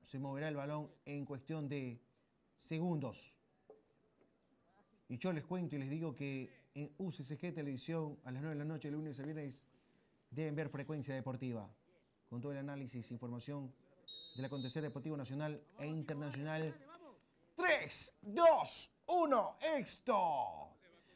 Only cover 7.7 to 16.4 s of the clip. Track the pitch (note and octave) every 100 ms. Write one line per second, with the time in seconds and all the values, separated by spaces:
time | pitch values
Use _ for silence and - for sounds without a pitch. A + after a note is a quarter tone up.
7.7 | B2+ C3 E3 D3+ C#3 B2+ C3 D#3 D3 D3+
8.7 | D#3 D3 D3+ D#3 B2+ C#3 D#3 C#3+ B2 -
9.7 | - _ _ _ _ - B2 D#3 D3 D3+
10.7 | C#3 C3+ D3+ C3 C3+ C3 B2+ C3 A#2 G2+
11.7 | - _ _ _ _ - A#2+ C#3 C#3 C#3
12.7 | C#3 B2+ B2 A2 A#2 B2 A#2+ A2+ C#3+ C3
13.7 | - - - - - - B2 C3 C#3 B2+
14.7 | D#3 D3+ B2+ C#3+ D3 C3 C3+ D3+ D3 -
15.7 | - C#3+ D#3+ D3+ C#3+ D3 B2+